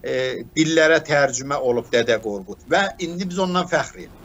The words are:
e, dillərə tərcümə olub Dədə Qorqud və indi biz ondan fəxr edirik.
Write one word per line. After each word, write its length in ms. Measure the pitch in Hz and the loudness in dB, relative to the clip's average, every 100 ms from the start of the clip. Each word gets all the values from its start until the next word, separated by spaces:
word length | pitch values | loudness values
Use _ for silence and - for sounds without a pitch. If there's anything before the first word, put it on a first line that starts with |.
e, 400 | 131 131 131 107 117 156 | -2 -2 -2 -6 -6 0
dillərə 440 | 156 160 156 160 | 2 4 6 4
tərcümə 560 | 151 147 135 - 139 143 | 2 2 2 0 -4 -2
olub 300 | 127 120 113 | 0 0 0
Dədə 260 | 120 117 113 | 0 2 0
Qorqud 360 | 107 101 95 98 - | -2 -8 -10 -16 0
və 200 | 190 196 - | 0 0 -4
indi 300 | 170 175 190 | -8 -6 -6
biz 100 | 180 | -4
ondan 260 | 185 180 175 | 0 0 0
fəxr 300 | 156 131 - | -2 -2 -10
edirik. 200 | 85 - | -20 -20